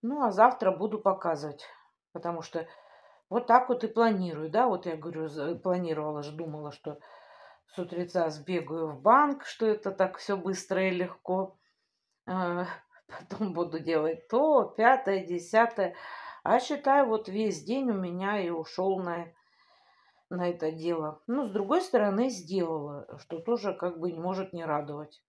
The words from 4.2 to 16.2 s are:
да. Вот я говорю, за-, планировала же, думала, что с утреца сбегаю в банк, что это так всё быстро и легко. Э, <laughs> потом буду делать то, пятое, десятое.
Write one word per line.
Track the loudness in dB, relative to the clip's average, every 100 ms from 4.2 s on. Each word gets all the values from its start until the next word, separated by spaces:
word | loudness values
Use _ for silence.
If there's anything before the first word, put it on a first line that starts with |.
| -2 -4 -2
да. | 2 2
Вот | 0 -4
я | -6
говорю, | -8 -6 -6
за-, | -4 -6 -4
планировала | -2 0 0 -2 -4 -6
же, | -8
думала, | -10 -8 -8 -10
что | -12 -12 -12 -16 -20 -20 -20 -20 -20 _
с | -10
утреца | -8 -6 -2 0 0
сбегаю | -2 -4 -4 -2 -4 -4
в | 2
банк, | 6 8 6 0
что | -8 -2 0
это | 0 -2
так | 0 0 0
всё | -4 -2
быстро | -2 -6 -2 0 0
и |
легко. | 0 -4 -6 -4 -2 -2 _ _ _ _ _ _ _ -6
Э, | -2 0 -2 -4 -8 _ _ _
<laughs> | -18 -12
потом | -6 -4
буду | -2 -2 -4
делать | 0 2 2 -2 -2
то, | 2 6 6
пятое, | 4 4 6 6 4 -2 -2
десятое. | -6 2 4 4 2 -2 -4 -16 -14